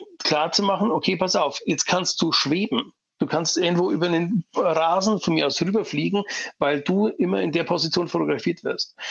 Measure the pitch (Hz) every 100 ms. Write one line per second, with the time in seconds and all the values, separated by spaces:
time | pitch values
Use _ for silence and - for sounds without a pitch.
0 | - - - 151 165 180 202 185 208 160
1 | - 185 185 196 147 - - 147 - 185
2 | 175 - 165 - 139 165 208 - - -
3 | _ _ 151 156 165 - 175 175 185 196
4 | 175 165 170 208 - - 180 160 160 180
5 | 196 208 - 160 143 135 170 208 - 147
6 | 143 196 202 - - - 143 147 139 185
7 | 220 - 180 196 180 156 160 170 151 175
8 | 170 170 151 143 - 170 185 - - -
9 | -